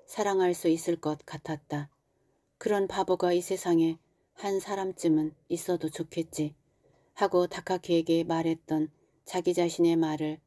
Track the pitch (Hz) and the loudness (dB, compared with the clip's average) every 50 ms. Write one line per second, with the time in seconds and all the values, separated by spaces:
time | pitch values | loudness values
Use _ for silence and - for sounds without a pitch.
0 | _ - - - 208 202 196 190 185 180 175 - - 170 160 165 - 180 170 165 | _ -12 -6 -2 -2 0 2 2 2 2 2 0 2 2 0 2 0 -2 -4 -2
1 | - 156 151 147 - - - 147 - - 156 147 - - 151 147 147 143 _ _ | -2 -4 -4 -4 -8 -12 -14 -10 -8 -8 -8 -8 -8 -6 -6 -6 -6 -8 _ _
2 | _ _ _ _ _ _ _ _ _ _ _ _ - 214 208 202 196 185 - 196 | _ _ _ _ _ _ _ _ _ _ _ _ -2 0 0 2 0 0 0 -2
3 | 185 - 185 - - 180 175 180 175 - 190 185 - 185 170 165 165 165 160 165 | 0 0 0 2 2 2 2 2 0 -2 -4 -4 0 2 4 4 4 2 0 -2
4 | _ _ _ _ _ _ _ - - 202 196 190 - - 202 196 190 190 180 - | _ _ _ _ _ _ _ -8 -4 -2 -2 -2 -2 -4 -4 -4 -4 -4 -4 -2
5 | - 170 156 156 156 156 - _ _ - 170 170 - - 180 170 165 156 - - | 2 2 4 4 2 0 -4 _ _ -6 -6 -4 -2 -2 -2 -2 -2 -4 -6 -6
6 | 165 - - 170 165 - - - 151 151 - _ _ _ _ _ _ _ _ _ | -8 -6 -6 -6 -6 -6 -4 -4 -4 -4 -4 _ _ _ _ _ _ _ _ _
7 | _ _ _ - 208 190 - 180 180 175 - 185 - - 185 180 - - 170 165 | _ _ _ -2 0 2 2 2 2 0 -2 -6 -6 -4 -4 -4 0 0 2 2
8 | 165 165 165 165 165 170 165 165 165 165 165 160 - - 156 156 156 156 - _ | 2 2 2 2 2 0 0 0 0 0 -2 -2 -4 -2 -2 0 0 -2 -6 _
9 | _ _ _ _ _ - - 185 175 180 175 180 175 170 165 - 170 170 165 165 | _ _ _ _ _ -8 -6 -2 0 0 2 2 0 0 2 2 2 4 4 4
10 | 165 156 151 151 156 151 156 160 _ | 2 2 0 -2 -4 -4 -6 -8 _